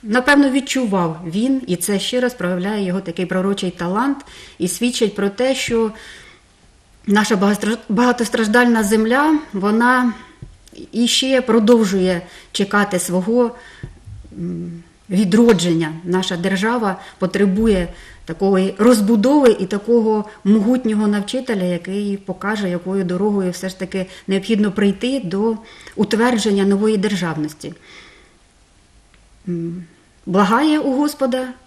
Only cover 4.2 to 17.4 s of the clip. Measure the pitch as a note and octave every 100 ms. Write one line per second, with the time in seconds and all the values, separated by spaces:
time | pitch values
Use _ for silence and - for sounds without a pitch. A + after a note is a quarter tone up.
4.2 | - - - - F#3 - A#3+ B3 G#3+ G3
5.2 | G3+ G3 B3+ C4 - A#3 A3 G#3+ - -
6.2 | - - _ _ _ _ _ _ - G3+
7.2 | G#3 G#3 G3+ G3+ G#3 A3+ - F#3+ B3 A#3+
8.2 | A3 - G#3+ A#3+ B3 A3+ G3+ A3 A3 B3+
9.2 | D4+ D4+ D4+ G3 G3 A3 A#3+ B3+ B3 A3
10.2 | - - - - - - - G#3+ A#3+ -
11.2 | C4 C4 B3 A3+ G#3+ A#3+ G#3 F#3+ F#3 F3
12.2 | - - - - G3 G#3 G3 F3+ - F3+
13.2 | F3+ A#3+ A#3 A#3 - - - - - -
14.2 | - - F3 F3 F3 E3+ - _ - F#3+
15.2 | G3+ G#3+ A#3 G3 F3 E3 D#3+ D#3+ F3 F3+
16.2 | F#3+ F3+ F#3 F#3+ G#3+ B3 G#3 F#3 - -
17.2 | F#3 G3